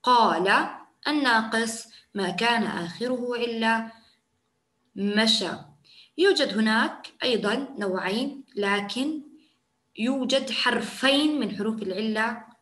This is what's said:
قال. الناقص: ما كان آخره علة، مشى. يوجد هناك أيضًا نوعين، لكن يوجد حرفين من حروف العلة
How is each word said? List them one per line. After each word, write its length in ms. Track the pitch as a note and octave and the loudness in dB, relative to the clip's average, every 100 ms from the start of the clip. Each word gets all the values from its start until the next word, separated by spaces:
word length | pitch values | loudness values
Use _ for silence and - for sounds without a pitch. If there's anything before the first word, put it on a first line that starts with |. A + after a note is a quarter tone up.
قال. 640 | B3 A#3+ G#3 E3 F#3+ A#3+ D#4+ - - _ C#4 | 6 4 4 2 4 2 2 -8 -20 _ -2
الناقص: 800 | D4 C4 A3+ A3 A3+ A3+ - - - _ | 0 2 2 2 -2 -2 -6 -14 -20 _
ما 160 | G#3 F#3 | -4 -4
كان 340 | F3+ A#3 A#3 | 0 0 2
آخره 760 | F#3+ - E3+ - A#3+ B3+ B3 A#3+ | 0 -4 -8 -6 -4 -4 -4 -4
علة، 540 | A#3 A3+ A3 A3+ A3+ - _ _ _ _ _ _ _ _ _ | -4 0 0 0 -2 -14 _ _ _ _ _ _ _ _ _
مشى. 560 | F#3+ G3+ G#3 A3 - F3 - - _ _ - - - | -4 0 2 4 2 -2 -6 -12 _ _ -20 -16 2
يوجد 400 | G4 E4+ C4+ G3 | 4 4 2 2
هناك 500 | A3 A3 D4 - - _ | 2 2 0 -4 -18 _
أيضًا 520 | B3+ A3 G3+ A#3+ C#4 - | -2 0 0 -2 -4 -6
نوعين، 640 | G3+ F#3 F#3 G#3+ C#4 - - | -4 -2 -2 -2 -4 -8 -12
لكن 680 | G#3 G3+ G3+ G3+ A#3+ C#4+ D#4 - - _ _ _ _ _ - | -4 0 0 -2 -4 -4 -4 -10 -20 _ _ _ _ _ -4
يوجد 540 | A#3 C4+ B3+ C4+ A#3+ | -2 0 0 0 0
حرفين 880 | A3 B3+ A3+ A3 - C4 C#4+ D4+ D4 | 0 0 0 -4 0 2 4 2 0
من 180 | G#3+ F#3+ | -2 -2
حروف 240 | G#3+ A3 | -4 -4
العلة 600 | F#3+ F#3 A3 G#3+ A3+ A3+ - _ | -6 -4 -2 0 -2 -4 -14 _